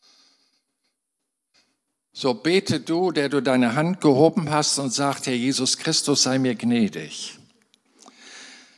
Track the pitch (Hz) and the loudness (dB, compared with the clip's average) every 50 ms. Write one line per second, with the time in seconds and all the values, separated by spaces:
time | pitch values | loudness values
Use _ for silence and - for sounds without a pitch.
0 | _ _ _ _ _ _ _ _ _ _ _ _ _ _ _ _ _ _ _ _ | _ _ _ _ _ _ _ _ _ _ _ _ _ _ _ _ _ _ _ _
1 | _ _ _ _ _ _ _ _ _ _ _ _ _ _ _ _ _ _ _ _ | _ _ _ _ _ _ _ _ _ _ _ _ _ _ _ _ _ _ _ _
2 | _ _ _ - - 131 120 110 - 156 180 196 190 - 170 147 117 - 160 170 | _ _ _ -4 -2 -2 -2 0 0 0 0 2 2 0 -4 -4 -2 -2 -2 0
3 | 185 180 156 151 143 135 139 143 123 135 127 127 123 120 120 147 156 175 190 - | 0 0 0 0 -2 0 0 0 2 2 2 2 2 2 0 0 0 -2 -2 2
4 | - 151 135 127 156 165 160 - 160 147 151 151 147 - - 143 139 131 110 139 | 4 4 6 8 6 6 4 2 -2 0 0 0 0 0 -2 -2 -2 -4 -2 -2
5 | 143 143 131 - - 143 127 120 120 135 131 - 131 123 - - - 160 156 - | -2 -2 -2 -4 -4 -4 -4 -2 0 0 0 0 -2 -2 -4 -2 -2 -2 -2 -2
6 | - 143 143 131 - 131 131 131 131 127 117 107 113 117 120 120 110 95 - 80 | 0 0 0 0 2 0 0 0 0 0 -2 -2 0 0 2 2 2 0 -2 -8
7 | 80 76 - - - - - - - _ _ _ _ _ _ _ _ _ _ _ | -12 -12 -14 -14 -14 -14 -16 -20 -20 _ _ _ _ _ _ _ _ _ _ _
8 | - - _ - - - - - - - - - - _ _ | -20 -20 _ -20 -20 -20 -20 -20 -20 -20 -20 -20 -20 _ _